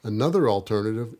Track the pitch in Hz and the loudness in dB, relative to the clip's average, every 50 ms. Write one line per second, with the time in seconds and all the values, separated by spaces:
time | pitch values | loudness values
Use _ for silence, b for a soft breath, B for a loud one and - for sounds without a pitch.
0 | b 110 107 107 131 165 175 196 147 113 101 98 95 - 107 104 104 110 110 113 | b -4 -2 0 0 2 2 4 4 4 2 2 0 -2 -2 -2 0 -2 -4 -4
1 | 120 113 - - | -6 -8 -8 -6